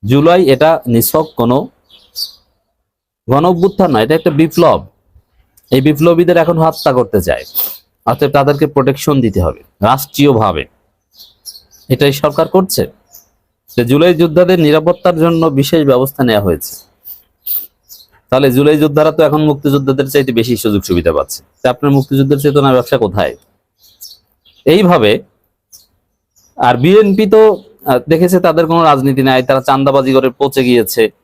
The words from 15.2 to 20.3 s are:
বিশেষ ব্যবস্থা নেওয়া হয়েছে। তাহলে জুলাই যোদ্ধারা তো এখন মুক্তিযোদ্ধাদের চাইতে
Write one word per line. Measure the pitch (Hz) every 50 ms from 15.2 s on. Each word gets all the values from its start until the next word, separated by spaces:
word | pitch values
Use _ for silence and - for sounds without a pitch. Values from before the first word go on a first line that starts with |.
| 160 170 165 165 160
বিশেষ | 160 139 139 135 139 - 165 147
ব্যবস্থা | 139 131 123 131 135 - - 131
নেওয়া | 123 110 104
হয়েছে। | 101 95 82 73 - - - - - _ _ _ _ - - _ _ _ _ _ _ - - - - _ _ _ _ _ - - - _ _ _ _ _
তাহলে | 123 131 143 135
জুলাই | 120 131 143 147 156 147
যোদ্ধারা | 151 151 143 151 151 156
তো | 151 160
এখন | 160 147 147 151 151
মুক্তিযোদ্ধাদের | 151 143 139 - 147 139 143 135 135 135 135 139
চাইতে | 135 - 143 135 131